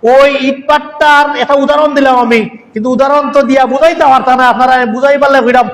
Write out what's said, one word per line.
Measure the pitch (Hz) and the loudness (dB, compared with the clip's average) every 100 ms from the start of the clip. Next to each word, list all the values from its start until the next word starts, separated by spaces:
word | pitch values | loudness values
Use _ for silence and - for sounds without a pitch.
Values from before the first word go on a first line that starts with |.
ওই | 226 269 277 277 269 | 2 4 4 2 -4
ইটপাট্টার | 269 - 294 - - 302 294 294 285 | -6 -2 -4 -4 -4 2 2 0 -2
একটা | 247 | -2
উদাহরণ | 285 277 294 302 | -2 0 0 0
দিলাম | 285 269 254 | 0 0 0
আমি, | 240 233 208 - - | 0 -2 -2 -12 -16
কিন্তু | 220 226 | -8 -4
উদাহরণ | 254 269 285 285 | -2 0 0 0
তো | 294 | -2
দিয়া | 277 269 254 | 0 0 0
বুঝাইতে | 262 320 330 302 | 0 0 2 2
পারতাম | 262 262 254 | 2 2 0
না, | 254 | 2
আপনারা | 220 254 254 247 | 0 0 0 -2
বুঝাই | 226 277 285 | -2 0 0
পারলে | 277 277 240 | 2 0 0
কইরাম | 247 226 | 0 -2